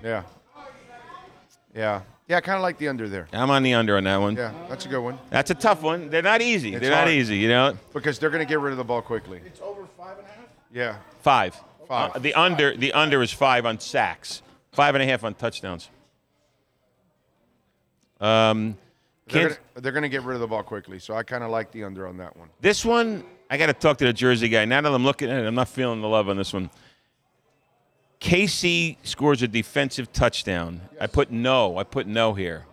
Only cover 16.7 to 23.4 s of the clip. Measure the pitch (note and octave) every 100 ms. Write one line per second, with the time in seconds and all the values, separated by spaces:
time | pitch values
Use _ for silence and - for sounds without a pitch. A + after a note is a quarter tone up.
16.7 | _ _ _ _ _ _ _ _ _ _
17.7 | _ _ _ _ _ G#2 A2 A2 A2 A2
18.7 | G2+ _ _ _ _ _ B2+ E3 D3 _
19.7 | B2+ B2+ C3+ D3 C3+ B2 B2 A#2 A2 G2+
20.7 | G#2+ F#2 F#2+ - A2 A2+ B2 A#2 A2+ A2
21.7 | A2+ G2+ F#2+ F#2 F2+ F2 D#2 E2 _ D#3
22.7 | G3+ A3+ A#3 A3+ G#3 - -